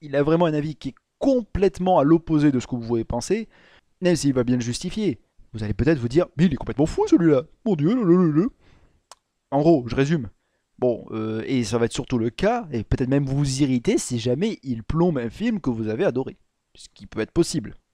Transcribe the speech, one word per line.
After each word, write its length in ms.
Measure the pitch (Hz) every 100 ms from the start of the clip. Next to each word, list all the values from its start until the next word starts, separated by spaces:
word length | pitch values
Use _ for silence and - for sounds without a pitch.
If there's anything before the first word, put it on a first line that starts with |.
il 160 | 151 135
a 80 |
vraiment 220 | 143 165 170
un 80 |
avis 200 | 151 156
qui 140 | 143 139
est 60 | - _ _
complètement 800 | 277 254 214 180 196 185 185 180
à 20 |
l'opposé 480 | 269 165 165 151 147
de 80 | 127
ce 80 | -
que 80 |
vous 140 | 123 113
pouvez 160 | 117
penser, 440 | 110 120 - 214 220 _ _ _ _ _
même 160 | 180 156
s'il 180 | 139
va 80 | 131
bien 140 | 120 123
le 60 |
justifier, 580 | 117 120 180 220 202 117 _ _ -
vous 100 | 107
allez 80 | 107
peut-être 260 | - 135 156
vous 100 | 117
dire, « 180 | 147 170 -
Mais 80 |
il 80 | 175
est 40 | 127
complètement 280 | - 120
fou 220 | 156 - 427
celui-là ! 380 | 320 165 135 - _
Mon 120 | 226 160
Dieu, 180 | 151
là, 80 | 254
là, 240 | 185 180 170
là, 160 | 151
là ! » 40 | 233 - _ _ _ _ _ - _ _ _
En 100 | 139
gros, 240 | 156 156 120
je 80 |
résume. 340 | 117 139 165 104 - _ _ _ _
Bon, 280 | 123 110 -
euh, 300 | 110 110 110 -
et 180 | 135
ça 140 | 107 117
va 80 | 117
être 80 |
surtout 240 | - 127 123
le 100 | 117
cas, 400 | - 196 240 170
et 140 | 123
peut-être 240 | - - 127
même 160 | 143
vous 380 | 135 139 143 131
irriter 340 | 143 127 180 262
si 220 | - 123
jamais 400 | 120 127 220 170
il 200 | 135 113
plombe 340 | - 160 180 139
un 140 | 117
film 280 | - 233 208
que 120 | 131
vous 180 | 113 107
avez 160 | 113
adoré. 320 | 190 127 135 92 _ _ _
Ce 140 | - -
qui 140 | _ -
peut 140 | 110
être 100 | 113
possible. 460 | 165 170 165 104 - _